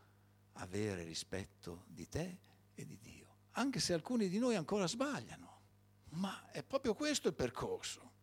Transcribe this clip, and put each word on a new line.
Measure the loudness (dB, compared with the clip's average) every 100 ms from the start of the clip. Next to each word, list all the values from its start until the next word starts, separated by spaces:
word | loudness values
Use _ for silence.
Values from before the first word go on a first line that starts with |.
| -20 -20 -20 -20 -20
avere | -12 -4 0 0 0
rispetto | -4 -6 -4 -4 -4 -10 -10 -10 -12
di | -12 -4
te | -2 -4 -6 -16 -20 -20
e | -14 -12
di | -12
Dio, | -16 -18 -20 -20 -6
anche | 0 2 2
se | 2
alcuni | 2 2 2 4
di | 4
noi | 4
ancora | 4 4 4 4
sbagliano, | 2 0 0 -6 -12 -16 -20 -20 -20 -20 -20 -10
ma | -4 -2 -4 -8
è | -8
proprio | -2 0 2
questo | 2 2 4 2
il |
percorso. | 2 0 0 -2 -2 -4 -8 -14 -20